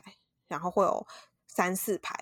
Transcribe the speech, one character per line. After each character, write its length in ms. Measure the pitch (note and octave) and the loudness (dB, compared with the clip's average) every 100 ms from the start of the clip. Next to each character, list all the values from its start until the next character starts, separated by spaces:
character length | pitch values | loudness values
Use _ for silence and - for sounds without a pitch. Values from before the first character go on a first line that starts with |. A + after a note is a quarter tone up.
来， 100 | - - _ _ - | -14 -20 _ _ -8
然 140 | D3+ | -6
后 100 | F3+ | 0
会 140 | F#3+ | 4
有 200 | F#3 - - - - _ - | 4 2 -4 -14 -20 _ -4
三 260 | - F3+ | 0 2
四 240 | F#3+ - F#3+ | 0 0 -2
排 160 | - - | -4 -8